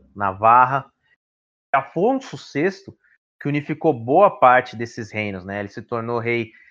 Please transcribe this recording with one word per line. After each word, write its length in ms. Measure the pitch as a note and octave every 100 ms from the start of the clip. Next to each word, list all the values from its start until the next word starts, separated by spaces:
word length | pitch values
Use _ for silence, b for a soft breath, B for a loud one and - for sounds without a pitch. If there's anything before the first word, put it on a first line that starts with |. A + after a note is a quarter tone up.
| _
Navarra. 720 | G2+ G2+ F#2+ A2 B2 B2+ C3+ - _ _ _ _ _ _ _ -
Afonso 640 | C#3 - E3 G#3+ C4 - C#3+
sexto, 580 | - C#3 D3 - - - _ _ _ _
que 80 | C#3+
unificou 440 | D3 C#3+ D3+ D#3+
boa 380 | B2 A2+ E3 G3+
parte 460 | G3 C3 B2+ B2 A2+
desses 340 | A#2 - G#2
reinos, 340 | A2 G#2 F#2+
né? 160 | F#2 G2+
Ele 80 | G2+
se 140 | -
tornou 360 | F2+ A#2 A2+ A#2+
rei, 320 | A2+ A#2 A2+ b b